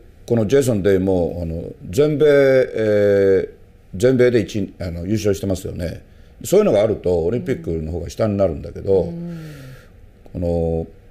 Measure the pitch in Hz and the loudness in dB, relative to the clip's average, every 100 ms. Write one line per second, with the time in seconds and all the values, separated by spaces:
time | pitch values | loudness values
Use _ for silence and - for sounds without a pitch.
0 | - - - 117 104 139 131 107 92 95 | -16 -14 -4 -2 2 2 2 0 2 2
1 | 95 92 82 87 85 82 - - - 90 | 2 0 0 -4 -8 -8 -10 -14 -8 0
2 | 151 147 151 143 135 131 127 - 110 104 | 0 4 4 6 6 4 2 0 0 4
3 | 104 101 98 95 - - - - - 92 | 4 4 4 2 0 -10 -20 -20 -16 -2
4 | 120 131 123 117 92 107 98 - 92 85 | 2 4 4 2 0 -4 -6 -8 -10 -8
5 | 87 107 107 95 101 90 90 87 85 - | -4 -2 0 -2 -2 -4 -6 -8 -8 -10
6 | - - - - - 196 208 107 110 101 | -18 -20 -20 -14 0 2 4 2 2 0
7 | 90 87 80 120 120 120 82 82 78 85 | 0 0 0 -2 -4 -6 -4 -6 -6 -8
8 | 78 - 110 101 95 71 - - - 95 | -8 -4 -2 2 0 -2 -10 -8 0 2
9 | 87 170 170 170 156 143 131 131 - - | 0 -6 -10 -12 -16 -18 -20 -20 -20 -20
10 | - - - - 87 85 82 82 80 - | -20 -20 -14 -6 -2 0 -2 -2 -6 -12
11 | - | -20